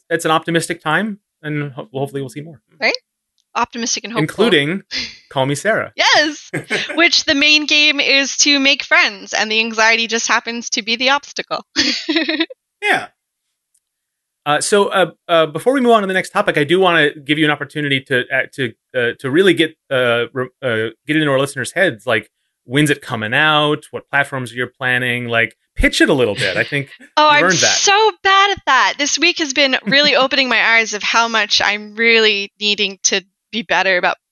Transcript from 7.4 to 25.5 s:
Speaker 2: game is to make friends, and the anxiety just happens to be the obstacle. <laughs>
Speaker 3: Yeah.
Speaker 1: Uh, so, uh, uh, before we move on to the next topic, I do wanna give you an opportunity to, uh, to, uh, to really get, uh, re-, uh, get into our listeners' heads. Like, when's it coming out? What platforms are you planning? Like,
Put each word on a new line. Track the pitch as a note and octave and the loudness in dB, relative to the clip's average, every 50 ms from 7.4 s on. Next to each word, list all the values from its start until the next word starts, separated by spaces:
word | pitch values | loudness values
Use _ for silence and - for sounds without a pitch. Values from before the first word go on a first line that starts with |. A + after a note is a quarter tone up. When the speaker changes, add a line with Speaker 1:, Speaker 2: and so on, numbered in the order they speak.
| D4 D4+ D4+ D4+ D4+ | 2 4 2 2 2
Speaker 2:
game | C4+ D#4 D4 D4 D4+ D4 C#4 | 0 0 2 2 2 2 0
is | C#4 - C4+ C#4 C#4 C4 - - | 0 2 2 2 0 0 -2 -2
to | - D4 C#4+ C#4+ | 0 2 2 2
make | C4+ C#4 C#4+ C4+ - | 2 2 0 0 -2
friends, | - D#4 E4+ E4+ B3 G#3 F#3+ F#3+ G3+ - | 0 2 2 2 2 -2 -8 -12 -6 -4
and | - G#3 G#3+ | -2 -2 -2
the | G#3+ A3 | -2 -2
anxiety | A3 A#3 A3 G#3+ A3 A3+ A3+ A3+ A3+ | -2 -2 0 2 2 2 2 2 0
just | G#3+ A3 A#3 - - | -2 -2 -4 -2 0
happens | A#3 A3+ - A#3 A#3 A#3+ A#3 - | -2 -2 -2 -4 -10 -10 -8 -6
to | - B3+ G#3+ | -6 -6 -4
be | A3 A#3 | -4 -4
the | A3+ C4 B3+ | -2 0 0
obstacle. | C#4 C#4+ - - - - - - D#3+ - - _ - | 0 -2 -4 -8 -12 -12 -10 -8 -8 -8 -8 _ -6
<laughs> | - C4+ C#4 B3+ - - - D4+ E4 D#4 B3+ D#4 C#4+ E4 - C5 _ _ _ _ - G4+ | -4 -2 -2 -4 -6 -6 -4 -2 -2 -2 -2 -2 -4 -4 -6 -8 _ _ _ _ -8 -4
Speaker 3:
Yeah. | G#4 F#4+ - - - _ _ _ _ _ _ _ _ _ _ _ _ _ _ _ _ _ _ _ _ _ _ _ _ _ _ - | -2 -2 -2 -4 -8 _ _ _ _ _ _ _ _ _ _ _ _ _ _ _ _ _ _ _ _ _ _ _ _ _ _ -2
Speaker 1:
Uh, | D3 D3 D3+ | -2 0 0
so, | - - - G3+ G3+ - | 0 2 2 2 2 2
uh, | - G3 F3+ E3+ - _ _ - | 2 0 0 0 -2 _ _ 0
uh, | F3 E3 D#3+ D3+ | 2 2 2 2
before | D3+ D#3+ - B3 C4+ | 0 -2 0 0 2
we | C#4+ | 2
move | B3 A#3+ | 4 4
on | A3+ A3 | 4 4
to | G3+ F#3+ | 2 0
the | F#3+ | -2
next | F#3 F3 - | -2 -4 -2
topic, | - F#3+ G#3 - D#3+ D3+ | -2 -2 0 0 0 0
I | D3 | 0
do | C3+ E3+ F#3 | 2 2 2
wanna | F#3+ F3+ E3+ D#3+ D3+ D3 - D#3 | 4 4 4 4 2 2 0 -4
give | C#3 C3 D3+ D3+ | -4 -2 0 0
you | D#3+ | 2
an | D3+ | 0
opportunity | D3 C#3+ D3 C3+ - D3+ D3 C#3+ C#3 C3+ | 0 -2 -4 -10 -8 -6 -4 -2 -2 -2
to, | C3+ - C#3 B2 A#2+ - C3+ | -2 0 -2 -2 -2 -2 -2
uh, | C3 - - - | -4 -4 -4 -6
to, | - C3+ A#2 G#2+ _ _ _ - | -6 -6 -6 -6 _ _ _ -4
uh, | B2+ A#2+ A#2 A#2 - | -2 -2 -2 -2 -4
to | - C3+ | -6 -2
really | B2+ E3 G3 G3 E3 | 2 4 4 4 4
get, | C3 D#3+ D#3+ D#3+ _ _ - | 2 2 -2 -2 _ _ -4
uh, | C#3 B2+ B2+ A#2+ A#2 A#2+ A#2+ A2+ | -2 0 0 2 0 0 -2 -4
re-, | - C3 B2+ B2 _ - | -4 -8 -8 -8 _ -8
uh, | - B2+ A2+ A2 A2 A#2+ - _ _ - | -4 -4 -2 -2 -4 -4 -6 _ _ -2
get | D3 D#3 | -2 0
into | D#3 D3 | 0 2
our | C3+ C3 | 2 0
listeners' | C#3 C3+ - C#3 A#2+ - - | 0 -2 -4 -6 -8 -6 -2
heads. | E3+ F#3+ F3 B2+ G#2 - - | 0 0 0 0 -2 -4 -2
Like, | A2+ A2 A2 _ _ _ _ _ _ _ _ | -2 -2 -2 _ _ _ _ _ _ _ _
when's | - A#2+ C#3+ D3+ D3 | -2 0 2 2 2
it | C#3+ C#3+ | 0 -2
coming | - - C3 A2+ A2 G#2+ A#2+ | -4 -8 -8 -6 -4 -2 0
out? | C#3 D3+ D#3 D#3 D3+ D3+ D3 D3+ D3 - - | 2 2 4 2 2 2 0 -2 -4 -6 -10
What | - A2+ - - | -14 -14 -10 -4
platforms | - C#3 C#3+ - - C3 B2+ A2+ A#2 | -2 0 0 0 -4 -8 -8 -8 -6
are | |
you | B2 B2+ A#2+ | -6 -8 -8
planning? | _ - C#3 B2+ B2+ B2 B2+ B2 A#2+ B2 B2 A#2 | _ -6 -4 -2 -2 0 0 -2 -2 -4 -4 -2
Like, | A2+ A2+ A#2 A#2 | 0 0 0 0